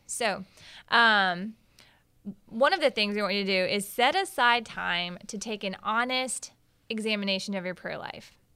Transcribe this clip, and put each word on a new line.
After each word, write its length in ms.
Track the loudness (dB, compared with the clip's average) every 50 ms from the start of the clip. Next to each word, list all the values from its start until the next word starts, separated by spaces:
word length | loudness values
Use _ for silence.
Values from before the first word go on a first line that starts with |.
| _ -10
So, 380 | -6 -2 -2 -2 -2 -4 -6 -12 _ -20 -20 -20 -20 -20 -4 2
um, 640 | 4 6 6 6 6 6 4 2 0 -2 -6 -8 -10 _ _ _ _ -20 -20 _ _ _ _ _ _ _ -16 -16 -16 -16 _ -8
one 260 | 0 2 2 4 4
of 80 | 4
the 80 | 2 2
things 260 | 2 2 0 0 0
we 60 | 0
want 140 | 0 0 0
you 80 | 0 0
to 220 | 2 2 2 2 2
do 40 |
is 160 | 0 -2 -2 -2
set 280 | 0 2 2 4 4
aside 500 | 2 0 -2 0 2 4 4 4 4 0
time 540 | -4 -8 -6 -4 -2 -2 -2 -2 -4 -8 -10 -12 -12
to 100 | -12 -10
take 260 | -8 -8 -8 -6 -6
an 140 | -6 -8 -6 -4
honest 720 | -2 -2 0 0 0 0 -2 -2 -4 -6 -8 -10 -12 -18 _ _ _ _ _ _ -10
examination 640 | -6 -4 -2 -2 -2 -2 0 0 -2 -2 -2 -4 -6
of 120 | -4 -4
your 100 | -6 -8
prayer 240 | -8 -8 -10 -10 -8
life. 320 | -10 -12 -12 -14 -16 -20 -20 _ _ _ _